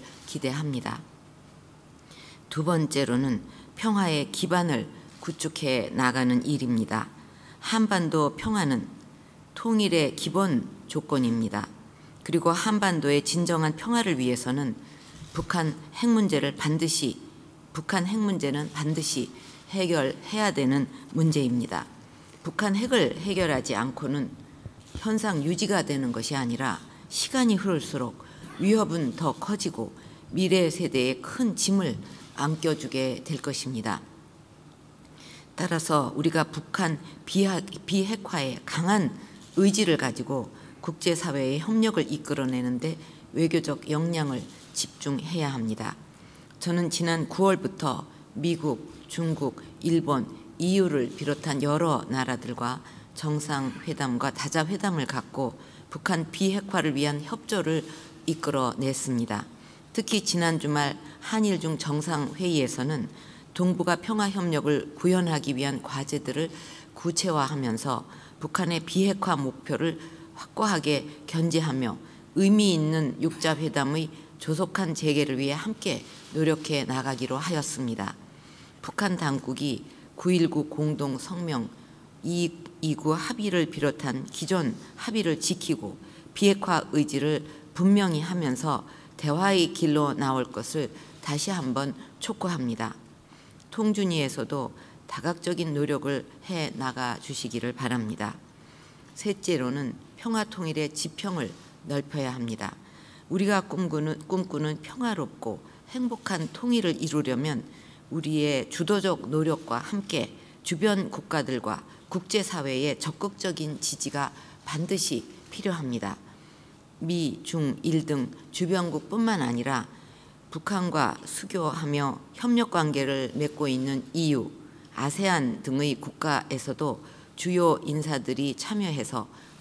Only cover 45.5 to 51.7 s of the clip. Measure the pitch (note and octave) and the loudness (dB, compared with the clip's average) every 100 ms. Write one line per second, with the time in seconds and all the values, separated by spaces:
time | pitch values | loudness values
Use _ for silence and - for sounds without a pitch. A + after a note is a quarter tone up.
45.5 | C3 A2+ A2 A2 - - - - - - | -2 -4 -4 -6 -8 -14 -20 -20 -20 -20
46.5 | - F3 F3 E3 - E3+ E3 D#3+ - G3 | -6 0 2 2 0 2 2 0 4 4
47.5 | F#3 F#3+ - D3+ B2+ - - - - E3+ | 4 0 -2 -2 -2 -8 -16 -14 -4 -2
48.5 | E3 D3+ A#2 - - - - E3 D#3 C3+ | 0 -2 -2 -6 -16 -10 -2 -2 0 -2
49.5 | - - - E3+ E3 D3+ C3+ - - - | -4 -14 -4 2 2 4 0 -2 -8 -12
50.5 | - F3 F#3+ F3+ D3 B2 - C#3+ C#3+ D#3+ | -2 2 4 4 4 0 -2 -2 -2 -2
51.5 | C#3 C#3+ | 0 2